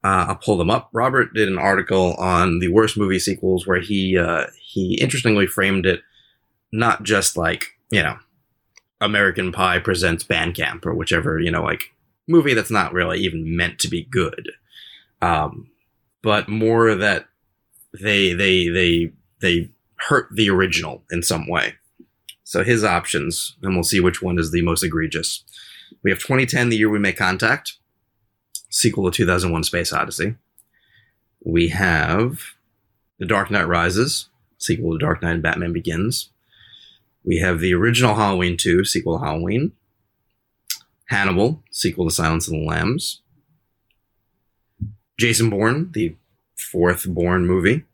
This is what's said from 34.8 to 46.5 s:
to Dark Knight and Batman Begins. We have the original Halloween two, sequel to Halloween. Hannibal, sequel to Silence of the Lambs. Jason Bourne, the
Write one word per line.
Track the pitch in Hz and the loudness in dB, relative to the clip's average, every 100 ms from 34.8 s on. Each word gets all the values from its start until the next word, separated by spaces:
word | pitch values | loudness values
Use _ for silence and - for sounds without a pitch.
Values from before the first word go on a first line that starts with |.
| 82 | -2
to | 82 | -2
Dark | 78 82 | -2 0
Knight | 85 82 | 0 -2
and | |
Batman | 80 85 87 | -2 -4 -4
Begins. | 85 82 82 104 127 - _ _ _ _ - - _ _ _ | -4 -4 -2 -2 -4 -8 _ _ _ _ -20 -20 _ _ _
We | - 87 | -2 0
have | 90 85 | 0 0
the | 90 | 0
original | 90 110 117 120 107 | 2 2 4 2 4
Halloween | 104 95 90 87 | 2 2 0 0
two, | 90 87 98 | 2 2 2
sequel | 92 82 82 | -2 -2 -4
to | |
Halloween. | - 80 87 110 151 - _ _ _ _ _ _ _ _ _ - _ _ - | -2 -4 -2 -2 -2 -6 _ _ _ _ _ _ _ _ _ -12 _ _ -4
Hannibal, | 101 98 90 113 156 _ | -2 0 2 2 0 _
sequel | - 98 82 85 | -4 -4 -2 -2
to | |
Silence | 80 82 80 85 | 0 0 0 -2
of | |
the | 80 78 | -4 -2
Lambs. | 78 85 143 - - _ _ _ _ _ _ _ _ _ _ _ _ _ _ _ _ 104 104 _ - | -2 -2 -2 -6 -12 _ _ _ _ _ _ _ _ _ _ _ _ _ _ _ _ -12 -12 _ -2
Jason | 117 113 113 | 0 2 0
Bourne, | 98 110 139 175 | 2 0 0 -4
the | 107 85 - _ _ _ | -4 -4 -6 _ _ _